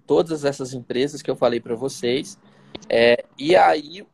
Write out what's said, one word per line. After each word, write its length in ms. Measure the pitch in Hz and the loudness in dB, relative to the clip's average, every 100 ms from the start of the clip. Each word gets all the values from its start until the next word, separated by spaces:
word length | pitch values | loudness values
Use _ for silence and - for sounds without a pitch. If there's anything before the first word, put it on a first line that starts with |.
| - | 0
todas 380 | 147 170 160 143 | 0 0 -2 -4
essas 280 | 139 131 | -4 -8
empresas 480 | 131 117 120 139 - | -10 -6 -4 -4 -4
que 80 | - | -8
eu 60 | 131 | 0
falei 240 | 127 120 | 0 0
pra 160 | 120 113 | -4 -6
vocês. 640 | 135 - 123 131 170 - _ _ _ - - | -6 -6 -4 -4 -4 -16 _ _ _ -18 -2
É, 360 | 117 117 120 - - | 2 4 4 0 -8
e 200 | 147 185 | 2 4
aí, 500 | 175 160 147 175 - | 6 2 -4 -16 -18